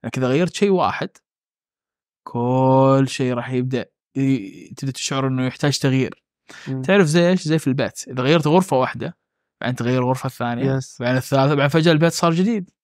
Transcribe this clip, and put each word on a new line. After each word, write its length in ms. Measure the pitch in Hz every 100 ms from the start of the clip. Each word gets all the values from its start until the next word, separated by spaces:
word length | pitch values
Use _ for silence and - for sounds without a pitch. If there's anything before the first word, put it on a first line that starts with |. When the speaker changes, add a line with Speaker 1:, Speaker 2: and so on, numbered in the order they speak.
Speaker 1:
لأنك 140 | 113 131
إذا 100 | 127
غيرت 260 | 135 175
شيء 160 | - 202
واحد، 400 | 185 156 - - _ _ _ _ _ _ _ _ _ _ _
كل 840 | - 120 120 131 131 131 135 135 135
شيء 260 | - 131
راح 180 | 123 120
يبدأ 340 | 127 127 127 - _ _ -
ي-، 580 | 135 135 98 85 - -
تبدأ 140 | 135
تشعر 360 | 131 - 139 135
إنه 180 | 131 127
يحتاج 340 | - 147 139
تغيير. 440 | 139 131 120 - _ _ _ - -
Speaker 2:
مم. 140 | 131
Speaker 1:
تعرف 260 | 131 196 170
زي 220 | 165 175
إيش؟ 120 | 185
زي 180 | 151 160
في 80 | 147
البيت. 400 | 135 117 - -
إذا 160 | 127
غيرت 240 | 127 165 147
غرفة 300 | 170 185 135
واحدة، 400 | 127 - - - _ _ _ _
بعدين 140 | - 127
تغير 240 | 120 127
الغرفة 280 | 123 127 135
الثانية، 460 | - 120 120 135
Speaker 2:
يس. 240 | 135 131 -
Speaker 1:
بعدين 180 | 120 127
الثالثة، 380 | - 139 139 147
بعدين 120 | 139
فجأة 240 | 160 160
البيت 220 | 156 165
صار 200 | - 170
جديد. 360 | 165 190 226 185 _